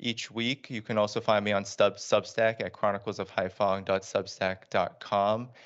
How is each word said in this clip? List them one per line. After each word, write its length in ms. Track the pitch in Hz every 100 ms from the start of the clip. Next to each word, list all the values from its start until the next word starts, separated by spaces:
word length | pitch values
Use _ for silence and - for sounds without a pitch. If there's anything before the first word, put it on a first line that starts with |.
each 300 | 120 117 -
week. 360 | 113 120 135 -
You 120 | 120
can 160 | 107 110
also 220 | 104 -
find 240 | 113 107
me 80 | 104
on 120 | 101
Stub-, 320 | 98 - 101 98
Substack 640 | - 107 98 - 113 113
at 120 | 98
chronicles 480 | - 104 101 104 98
of 100 | 95
haiphong 540 | - 92 - 101 98
dot 180 | 95 95
substack 680 | - 101 95 - 95 95 -
dot 280 | 101 87 -
com. 480 | - 101 101 110 123 -